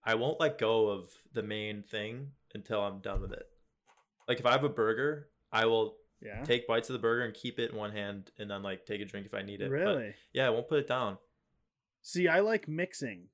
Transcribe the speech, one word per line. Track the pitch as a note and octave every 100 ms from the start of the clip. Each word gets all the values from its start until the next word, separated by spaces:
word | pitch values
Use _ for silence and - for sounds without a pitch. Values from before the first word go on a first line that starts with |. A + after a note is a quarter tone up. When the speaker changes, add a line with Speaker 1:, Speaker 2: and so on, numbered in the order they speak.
Speaker 1:
I | A2+ A2+
won't | B2+ D#3+
let | D#3 C#3+
go | A2 A2+ G#2+
of | G2 F2 - _
the | A#2
main | G#2+ G#2+ G#2+ G#2
thing | G2+ A2 G#2 A#2+ C#3+ - _
until | G#2+ G2 G#2+
I'm | G2+ G2
done | G2 G2
with | F#2+
it. | - - _ _ _ _ _ _ _ -
Like, | B2
if | B2
I |
have | C3
a | C#3+
burger, | - A2 A2+ C#3+ D3 C#3+ _ _
I | A2 A2+
will | A2+ G#2+ - _ _
Speaker 2:
Yeah. | G#2+ G#2
Speaker 1:
take | C#3 B2 A#2+
bites | A2+ A#2
of |
the | B2+
burger | A2+ A#2 A#2+
and |
keep | G#2+ B2 A#2
it | A#2
in | A2
one | G#2
hand | G#2+ G2+ G2+ F#2+ -
and | G#2
then, | G2+
like, | G2 F#2 -
take | G#2
a |
drink | G2+ G2+ G2
if |
I | G2+
need | G2 G2+
it. | G2+
But, | C#3
Speaker 2:
Really? | G3 D#3+ G#2+ - _
Speaker 1:
yeah, | - C3
I |
won't | A2+ -
put | D3+
it | C#3+
down. | B2+ A2+ F#2+ _ _ _ _ _ _ _ _
Speaker 2:
See, | - F3 F3
I | E3+
like | G#3 A3 -
mixing. | D#3 F3+ - C3 F#2 F2+